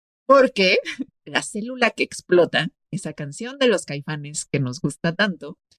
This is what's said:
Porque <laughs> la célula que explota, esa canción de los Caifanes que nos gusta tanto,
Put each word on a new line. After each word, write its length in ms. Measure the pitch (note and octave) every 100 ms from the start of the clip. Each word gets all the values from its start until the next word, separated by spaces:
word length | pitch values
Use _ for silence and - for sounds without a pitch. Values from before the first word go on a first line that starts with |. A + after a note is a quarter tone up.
| _ _ -
Porque 540 | C4+ C4 G3+ F#3 G3+
<laughs> 300 | E4 - - _
la 180 | - -
célula 500 | - G#3+ A3+ B3+ A3+
que 120 | -
explota, 680 | B2+ - - F3 E3 - D#3+ - _
esa 220 | D#3 D#3+
canción 440 | D3 C#3+ C#3+ A#3 C#4
de 100 | B3+
los 160 | F#3 -
Caifanes 580 | C#3+ C#3+ D3+ C#3+ D3+ -
que 140 | C#3+
nos 220 | B2+ B2+
gusta 340 | D3+ - E3+ E3
tanto, 420 | G#3 D#3+ C#3+ - _